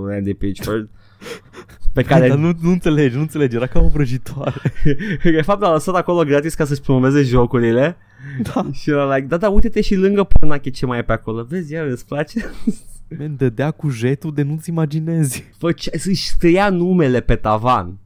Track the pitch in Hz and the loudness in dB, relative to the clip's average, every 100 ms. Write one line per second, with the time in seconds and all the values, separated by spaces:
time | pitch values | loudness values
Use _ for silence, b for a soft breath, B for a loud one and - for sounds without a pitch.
0 | 98 101 98 98 101 98 101 110 110 B | -6 -6 -6 -4 -6 -6 -6 -6 -6 B
1 | B B B B B B B B - 139 | B B B B B B B B 0 2
2 | 127 135 127 139 165 170 165 180 175 151 | 2 2 2 2 0 0 0 0 0 0
3 | 143 123 156 156 139 113 127 - 165 151 | 0 -2 -6 -2 -2 -2 2 4 6 4
4 | 135 127 - - 135 - 143 - 151 139 | 0 -2 -6 -8 -8 -6 -6 2 2 2
5 | 214 151 165 160 156 202 202 156 190 180 | 0 0 2 2 0 0 0 0 0 -2
6 | 170 175 156 143 156 - 147 143 - 131 | -2 0 2 0 0 -4 -4 -4 0 2
7 | 127 143 135 123 120 127 117 117 147 175 | 2 2 2 2 2 0 0 2 0 -2
8 | B B 135 135 110 - 143 135 - 147 | B B -14 -10 -6 -6 -6 -6 -4 -2
9 | 139 135 139 170 208 202 220 214 214 196 | 0 -2 -2 -4 2 4 4 2 0 2
10 | 190 202 190 - 156 143 139 131 131 120 | 2 0 8 10 10 8 2 -6 -4 -4
11 | 117 113 - 110 117 180 156 156 151 123 | -2 -4 -4 -10 -8 -10 -8 -8 -8 -8
12 | - 143 160 226 - - - - - - | -8 -8 -8 -8 -10 -6 -6 -6 -10 -20
13 | - 160 147 139 131 113 143 - 151 120 | -18 -12 -12 -4 -4 -2 -6 -6 -6 -4
14 | 120 139 160 147 143 156 156 165 156 156 | -4 -4 -6 -6 -6 -6 -6 -4 -4 -4
15 | 160 165 147 123 - _ 170 165 - 160 | -4 -2 -2 -4 -14 _ -6 -4 -6 -6
16 | - 160 - - 175 180 202 180 175 185 | -4 -4 0 2 4 2 2 0 0 2
17 | 143 120 - 101 107 107 120 120 90 101 | 2 0 0 0 0 -2 0 0 -2 -12